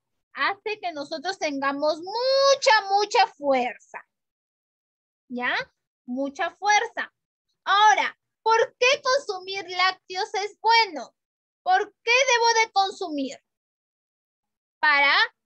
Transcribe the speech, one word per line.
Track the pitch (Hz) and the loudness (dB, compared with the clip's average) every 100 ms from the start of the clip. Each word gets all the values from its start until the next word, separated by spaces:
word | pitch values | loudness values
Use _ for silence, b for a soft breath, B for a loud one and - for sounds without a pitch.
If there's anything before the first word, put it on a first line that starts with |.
| _ _ _ | _ _ _
hace | 254 294 392 427 427 | -4 -4 -4 -8 -8
que | 370 | -8
nosotros | 294 - 320 339 381 | -10 -10 -8 -8 -6
tengamos | 320 277 269 277 302 311 | -6 -4 -4 -2 -2 -4
mucha, | 370 453 508 539 554 554 480 440 392 | -6 -4 0 2 4 4 4 2 2
mucha | 403 415 427 370 | -2 0 2 0
fuerza. | - 277 262 240 - _ - - _ _ _ _ _ _ _ _ _ _ _ _ | 0 -2 -2 -2 -8 _ -20 -20 _ _ _ _ _ _ _ _ _ _ _ _
¿Ya? | 240 247 381 539 _ _ _ - | -6 -4 -4 -6 _ _ _ -10
Mucha | 247 277 277 339 - | -6 -6 -6 -8 -4
fuerza. | 403 415 466 - 226 _ _ _ _ _ | 0 2 0 -6 -12 _ _ _ _ _
Ahora, | - 392 427 370 160 - _ _ | 0 4 6 4 0 -8 _ _
¿por | 440 453 - _ | 0 2 0 _
qué | 494 571 | 0 2
consumir | 508 539 480 370 370 392 349 | 0 -2 -2 -10 -10 -10 -8
lácteos | 359 370 370 - 370 427 | -2 -2 -2 -8 -8 -6
es | 403 403 - | -4 -6 -4
bueno? | 440 466 427 294 220 _ _ _ _ _ | 2 2 2 -4 -14 _ _ _ _ _
¿Por | 359 370 415 _ | 0 0 0 _
qué | - 494 523 | 0 2 2
debo | 466 466 453 453 | 2 2 2 0
de | |
consumir? | 392 392 - 359 294 269 - _ _ _ _ _ _ _ _ _ _ _ _ _ _ | 0 -2 -4 -8 -6 -8 -10 _ _ _ _ _ _ _ _ _ _ _ _ _ _
Para | 302 285 277 339 466 - | 2 4 4 2 0 -4